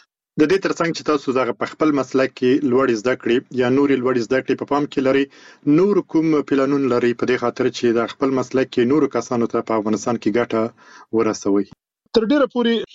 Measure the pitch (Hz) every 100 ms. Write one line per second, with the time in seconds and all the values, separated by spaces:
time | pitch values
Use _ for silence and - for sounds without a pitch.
0 | _ _ _ - 151 190 170 156 170 160
1 | - 151 - 127 120 117 117 - 156 143
2 | 127 135 131 - 127 143 147 123 135 113
3 | 113 123 - 120 - 123 123 131 139 135
4 | 123 127 110 131 127 123 110 143 143 -
5 | 131 139 139 - - - 143 151 196 190
6 | - 165 160 151 - 139 135 143 135 120
7 | 120 120 117 123 120 - 127 123 120 117
8 | 110 - 135 135 131 135 131 - 120 151
9 | 139 123 - 123 117 117 - 113 107 104
10 | 113 113 110 110 117 110 113 - - -
11 | - 113 110 104 104 101 101 - _ _
12 | _ 233 214 294 262 247 233 226 190